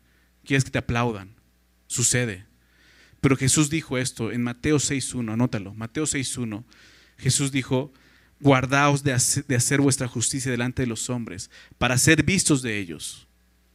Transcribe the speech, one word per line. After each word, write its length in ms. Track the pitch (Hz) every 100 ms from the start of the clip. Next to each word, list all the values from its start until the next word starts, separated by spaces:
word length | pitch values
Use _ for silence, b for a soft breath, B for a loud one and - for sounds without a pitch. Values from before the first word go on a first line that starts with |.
| _ _ _ _
Quieres 200 | - 139
que 80 | -
te 80 | 131
aplaudan. 560 | - 120 120 104 95 - _ _ _ _ -
Sucede. 580 | - 117 123 120 92 - _ b b b b b b
Pero 160 | 135 131
Jesús 320 | 135 160 147
dijo 280 | 160 - 127
esto 340 | 131 - 110
en 120 | 120
Mateo 360 | 120 117 151 151
seis 340 | - 139 -
uno, 200 | 127 113
anótalo, 400 | 113 123 110 95
Mateo 320 | 107 113 156 151
seis 320 | 139 127 131
uno. 280 | 113 104 - b b b b b
Jesús 340 | 135 - 139
dijo, 420 | 135 - 131 151 b b b b -
"Guardaos 640 | 139 131 127 139 147 139
de 100 | 143
hace-, 300 | 123 - 143
de 120 | - 120
hacer 240 | - 139
vuestra 300 | 139 131 123
justicia 420 | 120 - 139 131
delante 300 | 120 123 123
de 60 | 123
los 220 | 110 -
hombres, 400 | 123 107 87 - B B -
para 200 | 123 127
ser 260 | - 156
vistos 380 | 156 190 - 139
de 160 | 123 104
ellos. 500 | 87 76 - - - _ _ _ _